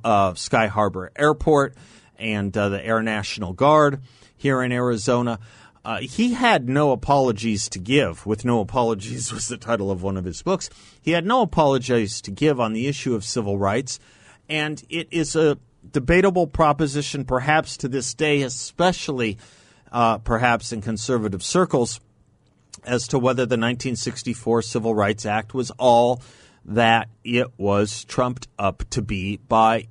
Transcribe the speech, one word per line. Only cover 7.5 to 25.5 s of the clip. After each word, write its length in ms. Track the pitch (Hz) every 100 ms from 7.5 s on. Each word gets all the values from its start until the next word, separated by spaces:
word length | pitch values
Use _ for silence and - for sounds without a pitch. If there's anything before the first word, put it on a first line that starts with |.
| 104 -
to 100 | 95
give. 460 | 98 139 101 82
With 180 | 104 107
No 180 | 120 117
Apologies 720 | 98 127 117 104 113 123 120
<laughs> 20 |
was 140 | 107 110
the 100 | 120
title 320 | 113 113 98
of 120 | 92
one 140 | 98 95
of 80 |
his 160 | 90 80
books. 300 | 175 190 - - - _
He 80 | 151
had 160 | 170 180
no 160 | 254
apologies 800 | 190 165 143 135 127 117 101 -
to 80 | -
give 280 | 98 151 123
on 140 | 110
the 140 | 110 135
issue 280 | 143 131
of 80 | 113
civil 360 | 107 123 101 101
rights, 420 | 98 117 135 - _ _ _ _ -
and 340 | 151 151 147 -
it 200 | 165 156
is 260 | 165 151 156
a 220 | 156 135 _ _ -
debatable 540 | 143 131 175 196 180 156
proposition 800 | - 156 143 147 143 143 143 127
perhaps 500 | 127 143 156 147 -
to 120 | 131
this 260 | 131 120
day, 260 | - 151 143
especially, 960 | 131 131 - - 180 175 - 131 113 101 - _ _ _ -
uh, 240 | 120 117 107
perhaps 540 | 110 113 123 117 -
in 80 | 113
conservative 640 | 107 107 113 123 107 92
circles, 580 | - 180 180 135 117 - _ _ _ _ _ _ _ - -
as 200 | 123 -
to 100 | 139
whether 280 | 123 123 120
the 100 | 117
nineteen 400 | 117 123 135 117
sixty-four 640 | 123 - 127 117 113 117
Civil 340 | 113 120 113
Rights 300 | 107 101 107
Act 300 | 107 107 107